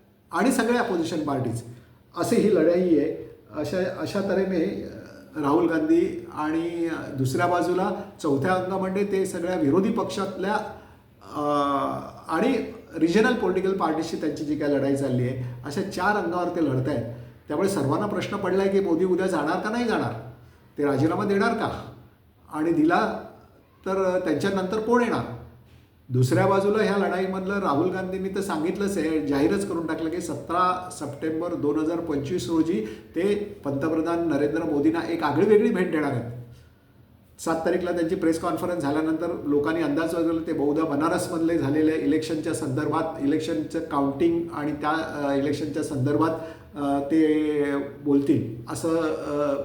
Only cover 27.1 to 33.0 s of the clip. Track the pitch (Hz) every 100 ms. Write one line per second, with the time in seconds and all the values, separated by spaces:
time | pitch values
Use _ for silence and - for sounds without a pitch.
27.1 | 180 190 190 185 202 190 139 185 185 185
28.1 | 190 190 196 190 156 165 185 202 196 156
29.1 | 156 139 139 156 196 - 170 160 156 160
30.1 | 175 170 139 - 170 180 180 - - 151
31.1 | - 160 160 175 156 143 147 156 170 165
32.1 | 139 131 180 - 165 156 208 214 -